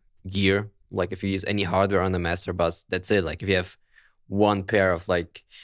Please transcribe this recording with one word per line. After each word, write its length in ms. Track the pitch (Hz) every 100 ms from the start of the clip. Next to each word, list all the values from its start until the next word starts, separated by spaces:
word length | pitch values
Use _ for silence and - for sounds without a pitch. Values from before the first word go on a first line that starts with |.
| _ _ 92
gear, 400 | 95 95 98 107 _ _
like, 200 | 101 87
if 120 | 90
you 60 | 98
use 140 | 95 -
any 180 | 104
hardware 380 | 92 92 98 98
on 120 | 92
the 60 | 92
master 340 | 85 87 -
bus, 320 | 90 85 - -
that's 240 | 92 -
it. 140 | 104 123
Like, 180 | -
if 60 | 101
you 60 | 92
have 220 | 87 - _ _ _ _ -
one 360 | 98 104 101
pair 300 | 98 107 95
of, 160 | 87 -
like, 340 | 90 82 - _ -